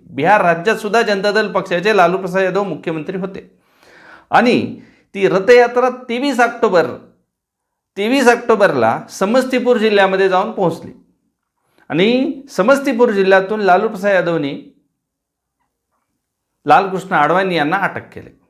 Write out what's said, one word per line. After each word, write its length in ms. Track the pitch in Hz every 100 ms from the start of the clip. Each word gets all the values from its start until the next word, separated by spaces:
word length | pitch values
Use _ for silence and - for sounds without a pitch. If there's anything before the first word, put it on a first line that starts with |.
| -
बिहार 360 | 127 160 208
राज्यात 360 | 180 170 170 220
सुद्धा 240 | 214 202
जनता 300 | 208 196 208
दल 200 | 202 214
पक्षाचे 440 | 185 165 175 196 208
लालू 200 | 170 185
प्रसाद 260 | 190 185
यादव 200 | 190 180
मुख्यमंत्री 540 | 202 147 - 160 147 -
होते. 280 | 185 - - _ _ _ _ - - - -
आणि 280 | 165 240 160 - - - _ _ 196
ती 120 | 190
रथयात्रा 640 | 185 190 247 240 240 247 247 -
तेवीस 300 | 240 285 240
ऑक्टोबर, 480 | 233 240 220 180 135 107 - _ _ _ _ _ _ _ _ -
तेवीस 300 | 214 277 233
ऑक्टोबरला 720 | 240 - 220 190 143 113 135 -
समस्तीपूर 680 | - 196 254 254 254 247 233
जिल्ह्यामध्ये 520 | 220 202 190 190 190
जाऊन 220 | 185 214
पोहोचली. 400 | 220 175 - - - _ _ _ _ _ _ _ _ -
आणि 520 | 143 208 254 269 - -
समस्तीपूर 640 | - 202 277 277 233 240
जिल्ह्यातून 500 | 202 190 190 190 214
लालू 260 | 196 180 220
प्रसाद 260 | 185 202
यादवनी 400 | 185 170 165 143 151 - _ _ _ _ _ _ _ _ _ _ _ _ _ _ _ _ _ _ _ 147
लालकृष्ण 500 | 156 196 185 180 170
अडवाणी 400 | 147 180 190 170
यांना 220 | 147 190
अटक 360 | 185 - -
केली 240 | - - _ _